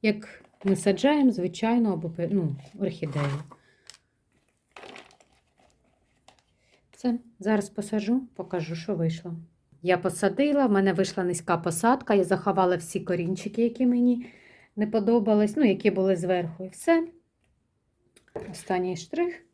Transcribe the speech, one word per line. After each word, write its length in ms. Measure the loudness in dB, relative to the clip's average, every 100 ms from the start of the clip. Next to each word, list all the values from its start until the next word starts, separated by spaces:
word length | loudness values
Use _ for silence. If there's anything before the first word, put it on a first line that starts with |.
Як 440 | 0 -2 -6 -20 -20 _
ми 120 | 0 2
саджаємо, 560 | 2 2 2 4 4
звичайно, 640 | 2 -4 -2 0 2 2
або 160 | 0 -4
пе-, 200 | -6 -2
ну, 240 | 0 0 -4 -12 -6
орхідею. 640 | -6 -4 -6 -2 -2 -4 -8 -20 _ _ _ -20 _ _ _ _ _ _ _ -20 -20 -20 -20 _ _ _ _ _ _ _ _ _ _ _ -20 _ _ _ _ _ _
Все, 280 | -6 -4 -4 -6 _
зараз 300 | 0 0 0
посаджу, 580 | -6 -4 -2 0 -2 -2 -12
покажу, 400 | -6 -4 -4 -8
що 200 | -6 -2
вийшло. 400 | 0 -2 -8 -14 -14 _ _ _
Я 140 | 0 0
посадила, 680 | 0 0 0 2 2 4 4
в 40 |
мене 220 | 4 4
вийшла 300 | 2 0 0
низька 340 | -2 -2 -2 -2
посадка, 560 | 0 0 2 2 2
я 100 | 2
заховала 520 | 2 0 0 2 2 2
всі 240 | -2 -8
корінчики, 640 | -4 -2 -2 -4 -6 -2
які 220 | -2 2 0
мені 400 | 4 2 2 -4 -18 -20 -20 _ -6
не 120 | -2
подобались, 680 | 0 2 2 4 2 2 4
ну, 80 |
які 280 | 2 4 2
були 240 | 2 2 2
зверху, 500 | 0 0 -2 -8 -14
і 20 |
все. 400 | -6 2 2 2 -10 _ _ _ _ _ _ _ _ _ _ _ -14 -12
Останній 460 | -14 -4 -2 -2 -6
штрих. 480 | -8 -4 -2 -4 _